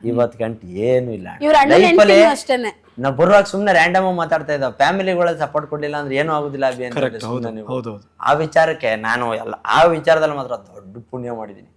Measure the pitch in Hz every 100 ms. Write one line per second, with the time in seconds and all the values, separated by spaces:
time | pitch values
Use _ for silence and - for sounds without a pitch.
0 | 113 117 120 110 113 113 90 90 117 127
1 | 123 107 90 - 294 311 285 - 370 339
2 | 302 294 330 277 - 254 226 - _ -
3 | 131 127 170 202 196 190 202 175 165 180
4 | 190 180 165 160 147 147 131 123 139 190
5 | 190 175 175 156 147 151 147 151 147 147
6 | 147 135 156 151 147 139 135 123 123 120
7 | 131 117 113 123 117 110 107 131 117 104
8 | _ _ - 147 156 165 160 151 120 110
9 | 110 120 120 110 113 107 - 120 170 165
10 | 156 160 156 147 123 117 - 104 95 110
11 | 113 127 120 113 107 98 98